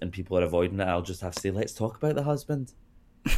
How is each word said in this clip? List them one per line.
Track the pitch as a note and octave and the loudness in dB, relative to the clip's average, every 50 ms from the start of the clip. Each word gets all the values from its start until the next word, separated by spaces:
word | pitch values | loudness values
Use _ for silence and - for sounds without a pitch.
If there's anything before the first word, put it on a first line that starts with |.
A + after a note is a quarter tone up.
and | - F2+ | -8 -6
people | - F#2+ F2+ - F#2 F2+ | -6 -8 -4 0 2 2
are | F2+ | 4
avoiding | D#2+ F2 F2 F2+ F2+ G2 G2 | 4 4 4 2 2 2 0
it, | F#2+ F#2 | 0 0
I'll | F2 F2+ | 0 0
just | F2 F2+ F2+ - | -2 -4 -6 -6
have | F#2+ F2+ - | -8 -8 -6
to | - | -4
say, | - G2 | -2 -2
"Let's | F#2 G#2 A2+ - - | 0 -2 -2 -4 -2
talk | - A2 A2+ A2+ | -4 -4 -4 -2
about | - D3+ D3+ D3 | -2 -2 0 0
the | C#3+ C#3 | 0 0
husband." | D3 D3 C#3 - - D3 C3+ B2+ - - - - - - - - - - - - - - | 0 -2 -2 -2 -4 -4 -4 -6 -8 -14 -20 -20 -20 -20 -20 -20 -20 -12 -4 2 4 6